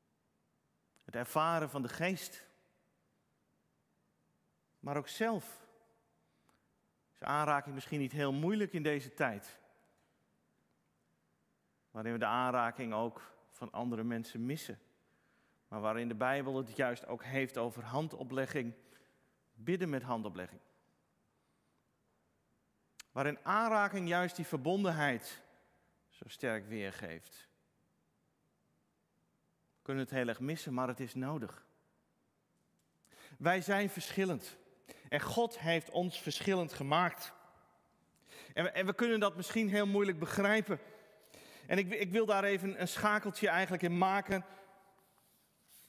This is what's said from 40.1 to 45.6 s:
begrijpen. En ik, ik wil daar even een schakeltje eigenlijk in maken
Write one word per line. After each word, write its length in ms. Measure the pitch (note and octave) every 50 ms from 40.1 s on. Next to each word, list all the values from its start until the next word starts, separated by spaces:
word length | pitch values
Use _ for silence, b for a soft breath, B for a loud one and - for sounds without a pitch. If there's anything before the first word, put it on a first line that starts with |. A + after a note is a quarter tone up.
| F3+ D#3
begrijpen. 600 | E3 - - G3 G3 G3+ G#3+ A3 - G#3 F3 C#3+ - B B B B B B B B B B B B B B B B
En 120 | B - G3
ik, 160 | G3 F3 A3
ik 160 | - G3+ F3
wil 160 | F#3 A3+ A3
daar 180 | G#3+ G#3 G3 G3
even 360 | G3+ G3+ F3+ F#3+ G3 G3 C3
een 80 | F3 E3+
schakeltje 600 | - - G#3 G#3 G#3 G#3+ - G3+ - - G#3 F#3
eigenlijk 340 | E3 F3+ F#3+ E3+ F#3 D#3+
in 160 | F3+ E3+ F3 F3
maken 460 | F#3+ F#3+ G3 G3+ G3 G3+ F#3+ F#3 F#3 B B B B B B - - - _ _ _ _ _ _ _ _ _ _ _ _ _ _